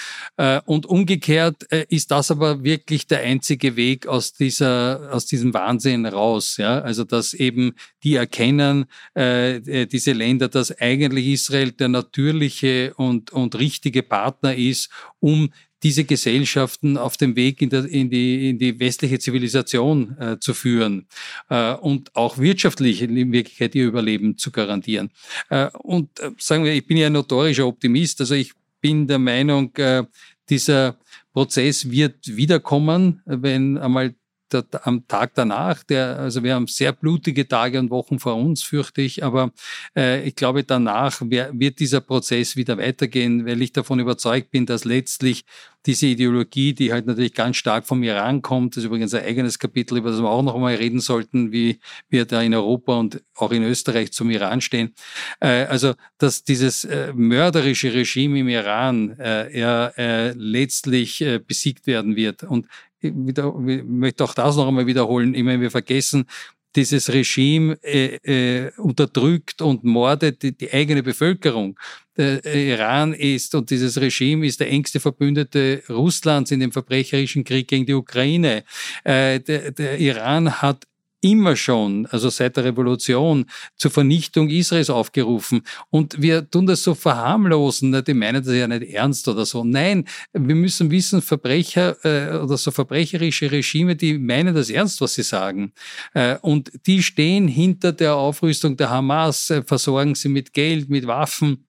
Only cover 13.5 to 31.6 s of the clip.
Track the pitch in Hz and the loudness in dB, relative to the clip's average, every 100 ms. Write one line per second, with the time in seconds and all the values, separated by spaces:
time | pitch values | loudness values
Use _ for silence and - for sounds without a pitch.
13.5 | 110 147 - 139 120 - 101 117 - 139 | -2 -2 -2 -2 -2 0 -2 -2 -2 -2
14.5 | 127 123 127 - - - _ 147 156 147 | 0 0 -2 -6 -12 -20 _ 2 2 0
15.5 | - _ _ - 139 147 135 117 123 139 | -4 _ _ 0 2 0 0 2 2 2
16.5 | 139 131 - 147 139 127 - 135 120 127 | 0 -2 -2 -2 0 -4 0 0 2 0
17.5 | 135 135 147 139 143 127 123 123 131 135 | 0 0 0 0 -2 0 0 0 0 -2
18.5 | 120 127 117 127 - 135 131 - 123 123 | 0 0 0 -2 -2 -2 -2 -2 -2 0
19.5 | 131 120 123 135 151 113 131 117 110 - | -2 0 0 2 2 0 -6 -8 -6 -6
20.5 | 117 127 117 110 98 92 - - - - | -2 0 0 0 -2 -8 -16 -16 -14 -4
21.5 | 123 117 131 156 139 - - 117 131 147 | -2 0 -2 -2 -2 -2 -2 -2 2 2
22.5 | 190 180 - 131 95 117 120 127 120 113 | 4 2 2 0 2 0 0 2 0 -2
23.5 | - 120 139 120 120 110 107 107 104 - | -2 -2 0 0 0 0 0 0 -2 -4
24.5 | 117 101 101 104 107 101 - - - - | -4 -2 -4 -2 -4 -4 -12 -14 -14 -4
25.5 | 135 139 - - 180 143 - 147 - - | -2 -2 -4 -4 -2 -2 -6 -10 -8 0
26.5 | 156 156 147 - 165 151 147 - 127 156 | 0 2 0 2 2 4 2 0 2 2
27.5 | 131 127 117 123 127 170 - 123 139 123 | 2 0 0 0 2 0 -2 0 0 -2
28.5 | - _ _ 147 151 143 139 127 123 147 | -8 _ _ 0 2 2 2 2 2 2
29.5 | 143 127 - 135 131 113 _ - _ - | 2 0 0 2 2 -2 _ -20 _ -2
30.5 | 139 - 139 131 120 _ - _ 131 135 | 0 2 2 2 -2 _ -20 _ -2 0
31.5 | - | 2